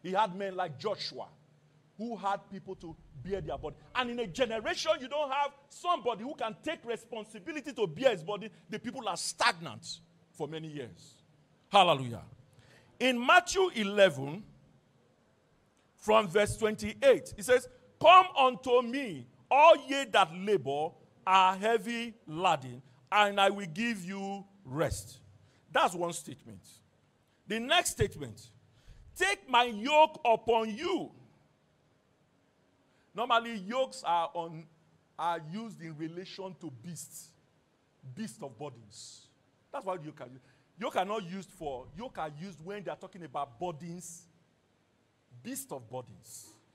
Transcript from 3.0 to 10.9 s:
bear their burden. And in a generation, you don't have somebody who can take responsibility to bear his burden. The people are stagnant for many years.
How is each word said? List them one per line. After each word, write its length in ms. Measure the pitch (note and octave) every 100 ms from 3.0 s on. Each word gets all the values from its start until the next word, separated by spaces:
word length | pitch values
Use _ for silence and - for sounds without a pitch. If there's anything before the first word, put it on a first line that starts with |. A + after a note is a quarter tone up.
| - C#3
bear 160 | B2 F#3+
their 160 | D#3+ C#3
burden. 220 | D3 C#3+ -
And 160 | B3 B3
in 100 | A#3+
a 60 | A3+
generation, 680 | D#3 A#3+ A3+ A#3+ F#4 D#4+ D#4+
you 80 | B3
don't 240 | C#4+ C#4+
have 200 | C#4 C#4+ - _
somebody 540 | - F4 E4 A3 G3+
who 100 | B3
can 220 | D4+ A3+ G#3
take 200 | - D4
responsibility 880 | A#3 A3+ - A3+ G#3 A3 F#3 D4+ D4+
to 140 | A#3+ G3
bear 240 | D3+ C4
his 140 | G3
burden. 260 | D#3+ G#3 G#3+ - _
The 120 | G#3+
people 280 | A#3 C4 G#3+
are 80 | F3
stagnant 840 | - - A#3 F3 E3 A2 - - _ _ _
for 160 | - D3
many 220 | D#3+ D#3
years. 440 | C#3+ A#2